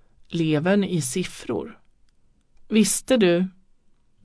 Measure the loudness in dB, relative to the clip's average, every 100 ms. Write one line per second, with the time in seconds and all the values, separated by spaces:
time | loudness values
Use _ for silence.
0 | _ _ -10 -4 0 0 2 0 0 -2
1 | -4 -6 -8 -10 -8 -8 -8 -14 _ _
2 | _ _ _ _ _ -20 -2 2 2 0
3 | 0 2 4 2 0 -8 _ _ _ _
4 | _ _